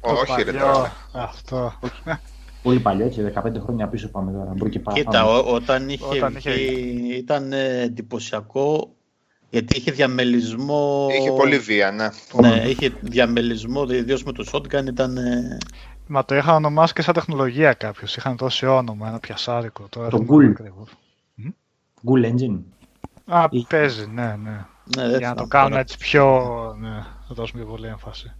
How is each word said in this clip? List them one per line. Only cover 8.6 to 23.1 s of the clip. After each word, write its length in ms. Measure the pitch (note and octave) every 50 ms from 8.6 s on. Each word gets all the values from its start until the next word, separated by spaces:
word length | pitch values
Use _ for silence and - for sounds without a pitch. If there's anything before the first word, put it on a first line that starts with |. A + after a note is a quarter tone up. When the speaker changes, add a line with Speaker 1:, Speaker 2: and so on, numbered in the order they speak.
| C#3 D3 D3+ D#3 - - _ _ _ _ _ _ _ _ _ _ _ _
Speaker 4:
γιατί 260 | - A#2+ A2 A#2+ -
είχε 140 | - B2 -
διαμελισμό. 1160 | C#3+ C3 C#3+ C3 B2+ B2+ B2+ B2 A#2+ A#2+ A2+ A2+ A2+ A2+ C3+ C#3+ D3 D3 D3 C#3+ C#3+ C#3 C#3 C#3 C3+ C3+
Speaker 2:
Είχε 120 | C3+ C3+
πολύ 280 | C3 C3 C3+ C#3 C#3+ C3+
βία, 320 | A#2 G#2+ G#2+ G#2 G2+ G2
ναι. 180 | G2+ G#2+ A2 G#2+ G#2+ - - - - B2 A#2+ A#2+
Speaker 4:
Ναι, 140 | A2+ A2+ A2 A#2+
είχε 240 | C3+ B2+ D3 C3 - -
διαμελισμό, 840 | - G#2 A2+ A#2+ B2 A#2 A#2+ A#2+ A#2 A#2 A#2 A2 G#2+ A2+ B2+ C#3 C#3+ B2+
ιδίως 320 | B2 B2+ A#2+ A#2 C3+ B2+ -
με 80 | C#3+ B2+
το 120 | - G#2+ - -
shotgun, 320 | D3 C#3+ - - C#3+ C#3
ήταν, 300 | C3+ B2 B2+ C3+ B2+ B2+
ε, 420 | B2+ B2 B2 B2 B2 A#2+ - - - - - - - - - - - -
Speaker 1:
Μα 180 | - D3+ C#3 C3
το 100 | - C3+
είχαν 180 | C#3 C#3+ D#3 E3+
ονομάσει 380 | D#3 D3+ D3+ D3 D3+ E3 E3 -
και 100 | - E3
σαν 120 | - E3+
τεχνολογία 580 | E3+ D#3+ - D#3+ C3+ C3+ B2+ A#2+ C3+ D#3+ D3 B2
κάποιους, 440 | - - G#2+ G#2 - - G#2 -
είχαν 200 | - - C#3 B2+
δώσει 300 | A#2 C3 C3 A#2+ - -
όνομα, 420 | C3 C3+ C3 B2+ A#2 A2 G#2+ G#2+ A2
ένα 100 | A2 A2+
πιασάρικο, 680 | - - A#2 - - - A#2+ A#2+ A#2 A2+ - - G2+ G2
τώρα 200 | - A#2+ A#2 A#2
Speaker 3:
Το 80 | A#2
Speaker 1:
δεν 100 | A2+ A2
θυμάμαι 180 | A#2+ C#3+ D3+ C#3+
Speaker 3:
Ghoul. 40 | A#2+
Speaker 1:
ακριβώς. 380 | G2+ - A2 G#2 F#2+ F#2+ G#2+ - - _ _ _ _ _ _ _ _
Μμ; 140 | - G#2+ C#3+ G3 _ _ _ _ _ _ _ _ _ _
Speaker 3:
Ghoul 180 | A#2 C3 C3 A#2
Engine. 340 | A2+ A#2 B2 C3 B2+ G2+ F2+ F2 - _ _ _ _ _ _ _ -